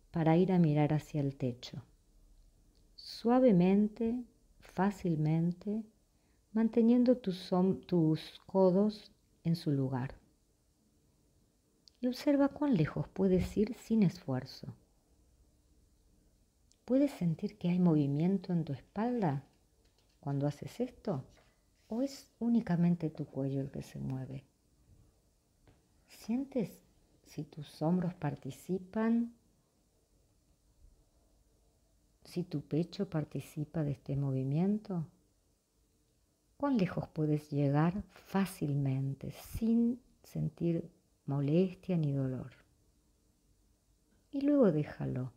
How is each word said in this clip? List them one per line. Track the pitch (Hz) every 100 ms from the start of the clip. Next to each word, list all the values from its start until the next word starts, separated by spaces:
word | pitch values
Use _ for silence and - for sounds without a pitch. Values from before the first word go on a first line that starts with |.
| _
para | 170 160 165
ir | 185
a | 180
mirar | 160 147 147
hacia | 151 - 151
el | 139 139
techo. | 127 120 - 147 - _ _ _ _ _ _ _ _ _ _ -
Suavemente, | - - 226 254 254 180 180 202 214 214 226 247 233 _ _ _
fácilmente, | - - 196 190 180 156 151 160 170 180 208 220 214 _ _ _ _ _ _
manteniendo | 214 226 233 226 247 247 247
tus | 196 180 -
hom-, | 180 190 - -
tus | 175 156 156 - -
codos | - 196 190 185 214 214 - _ _ _
en | 165
su | 165 160
lugar. | 139 131 131 135 - _ _ _ _ _ _ _ _ _ _ _ _ _ _ _ _ _ -
Y | 247
observa | 247 302 277 277
cuán | - 294 196
lejos | 147 156 -
puedes | - 190 185 180 196
ir | 220
sin | - - 220
esfuerzo. | 185 - - 127 - - - - _ _ _ _ _ _ _ _ _ _ _ _ _ _ _ _ _ _ _ _
¿Puedes | - 262 285
sentir | - 170 156 208 -
que | 175
hay | 180
movimiento | 175 156 139 143 175 196 180
en | 170
tu | 151
espalda | 135 - 196 240 247 175 139 - _ _ _ _ _ _ _
cuando | 143 139 143
haces | - 139 -
esto? | 254 - - 135 - - _ _ _ _ -
¿O | 226
es | 269 - - -
únicamente | 233 233 220 170 175 175 156
tu | -
cuello | 143 135 139 135
el | 135
que | 143
se | - 139
mueve? | 139 131 131 135 - _ _ _ _ _ _ _ _ _ _ _ _ _ _ _ _
¿Sientes | - - 240 277 254 175 - _ _ _ _
si | - -
tus | 156 - 143 -
hombros | 156 180 175
participan? | - 143 135 139 - - 185 185 220 226 233 233 - _ _ _ _ _ _ _ _ _ _ _ _ _ _ - _ _ _ _ _ _ _ _ _ _ _ _ _
¿Si | - 175
tu | 175 151
pecho | - 147 175 - 190
participa | 156 151 147 - 156 147 170
de | 147
este | 143 - 139
movimiento? | 139 131 135 151 190 214 - 175 151 _ _ _ _ _ _ _ _ _ _ _ _ _ _ -
¿Cuán | 285 247
lejos | 175 - -
puedes | - 151 151 -
llegar | 143 139 143 165 202 -
fácilmente, | - - 190 185 - 147 143 135 135 135 139 -
sin | - - - 226 233 233 247 _ _
sentir | - 160 151 - 170 165 - _ _ _ -
molestia | 139 139 165 185 180 - 175
ni | 147
dolor? | 139 131 127 120 - _ _ _ _ _ _ _ _ _ _ _ _ _ _ _ _ _
Y | 277
luego | 285 285 208
déjalo. | 151 147 - 135 127 127